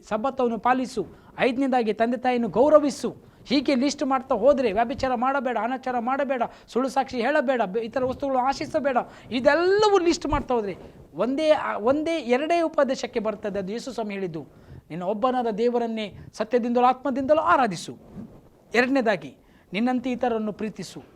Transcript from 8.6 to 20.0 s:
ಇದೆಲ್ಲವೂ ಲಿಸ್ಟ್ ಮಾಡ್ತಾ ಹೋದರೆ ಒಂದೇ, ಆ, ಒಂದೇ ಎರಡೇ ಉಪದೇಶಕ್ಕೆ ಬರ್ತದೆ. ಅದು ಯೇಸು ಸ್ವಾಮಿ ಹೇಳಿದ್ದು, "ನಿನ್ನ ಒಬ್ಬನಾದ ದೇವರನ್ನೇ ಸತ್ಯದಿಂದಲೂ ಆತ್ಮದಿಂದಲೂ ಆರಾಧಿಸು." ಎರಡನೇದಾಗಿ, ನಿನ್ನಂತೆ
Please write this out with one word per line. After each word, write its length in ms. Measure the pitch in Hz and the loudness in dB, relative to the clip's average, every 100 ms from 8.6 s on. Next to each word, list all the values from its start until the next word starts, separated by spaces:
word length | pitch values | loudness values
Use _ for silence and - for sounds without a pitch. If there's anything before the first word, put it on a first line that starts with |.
| 311 320 277 240 190 - - | -4 -2 0 -2 -2 -8 -8
ಇದೆಲ್ಲವೂ 680 | 240 254 285 359 403 427 392 | -2 2 4 4 4 4 4
ಲಿಸ್ಟ್ 260 | 349 320 294 | 2 0 0
ಮಾಡ್ತಾ 280 | 285 - | -2 0
ಹೋದರೆ 220 | 247 202 170 - - - | -2 -2 -8 -14 -20 -12
ಒಂದೇ, 380 | 143 220 277 311 | -4 -2 2 4
ಆ, 260 | 302 311 330 | 4 2 -2
ಒಂದೇ 420 | 214 285 311 330 | 0 2 0 -2
ಎರಡೇ 420 | 233 247 311 339 | 2 0 2 2
ಉಪದೇಶಕ್ಕೆ 580 | 320 320 277 262 233 240 | 2 2 2 0 -4 -4
ಬರ್ತದೆ. 400 | 220 208 214 196 | -4 -4 -4 -4
ಅದು 120 | 190 | -6
ಯೇಸು 200 | 220 240 | -6 -8
ಸ್ವಾಮಿ 220 | 233 214 | -8 -6
ಹೇಳಿದ್ದು, 340 | 196 185 160 131 - - - - | -6 -6 -8 -12 -18 -20 -20 -14
"ನಿನ್ನ 140 | 156 | -8
ಒಬ್ಬನಾದ 440 | 180 214 254 254 233 | -4 0 0 0 -2
ದೇವರನ್ನೇ 640 | 208 240 240 233 220 208 - - | 0 0 0 -2 -4 -8 -12 -14
ಸತ್ಯದಿಂದಲೂ 520 | - 214 247 240 240 247 | -10 -2 0 0 2 4
ಆತ್ಮದಿಂದಲೂ 540 | 254 285 254 269 302 | 2 -2 -2 2 2
ಆರಾಧಿಸು." 580 | 311 330 240 165 - 127 - - - - - _ _ 220 | 4 4 2 -2 -8 -14 -16 -18 -16 -18 -20 _ _ 0
ಎರಡನೇದಾಗಿ, 600 | 247 277 226 190 139 - _ _ _ | 2 2 0 -2 -6 -20 _ _ _
ನಿನ್ನಂತೆ 380 | 180 240 254 | -4 -2 -2